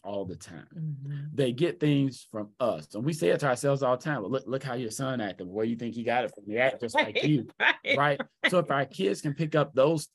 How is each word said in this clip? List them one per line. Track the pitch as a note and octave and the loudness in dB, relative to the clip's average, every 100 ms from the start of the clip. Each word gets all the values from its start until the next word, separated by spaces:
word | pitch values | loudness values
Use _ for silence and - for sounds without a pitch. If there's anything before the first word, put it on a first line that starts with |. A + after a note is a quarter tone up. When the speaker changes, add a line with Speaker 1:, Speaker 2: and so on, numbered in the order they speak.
Speaker 1:
all | G2 G2+ | -8 -6
the | F2+ E2 | -6 -10
time. | - D#2+ - | -14 -18 -14
Speaker 2:
Mm-hmm. | E3 D#3+ C#3 C#3 C#3+ D3 | -8 -6 -6 -8 -8 -6
Speaker 1:
They | D3+ C3 | 0 0
get | B2 E3+ E3+ | 2 -2 2
things | D3+ C#3+ C#3 B2 - | 4 4 2 -2 -12
from | A2 G#2 - | -10 -10 -2
us. | A#2+ E2 D2+ | -2 -2 -6
And | G#2 | -6
we | C3+ | -4
say | D#3 F3 | 0 2
it | F3+ | 4
to | C#3+ | 2
ourselves | B2 C#3 C#3 | 2 2 2
all | C3 B2 | 2 0
the | |
time, | D#3 C#3 | -2 -4
"Well, | F#2+ | -2
look, | C3 - | -4 -4
look | C3 | -6
how | C3+ | -4
your | B2 A2+ | -6 -6
son | - C3 B2+ | -4 -4 -2
acted. | G2+ F2+ F2+ | -4 -6 -8
Where | G2+ | -2
you | A2+ | -2
think | A#2 A#2 A#2 | -2 -6 -4
he | |
got | A#2 B2 | 0 0
it | G#2+ | 0
from? | - G2+ | -6 -6
He | A2 | 0
act | C3 - | 0 0
just | A2+ | -2
like | D4 C#4+ G#3+ | 0 0 0
Speaker 2:
Right, | |
Speaker 1:
you." | D3 D3 A2 | 2 2 0
Speaker 2:
<laughs> | - | 0
right, | - - - C4+ | 0 2 0 2
Speaker 1:
Right? | D3 C#3 - - - | 2 0 -6 -4 2
So | F3+ | 2
if | D#3 | 2
Speaker 2:
right. | C#3 | 0
Speaker 1:
our | |
kids | C3 - F#3+ G3 | 0 0 0 0
can | D3+ | -2
pick | C#3 D#3 D#3 | -2 2 2
up | D3 | 2
those | C3 C#3+ D#3+ - | 4 4 4 -2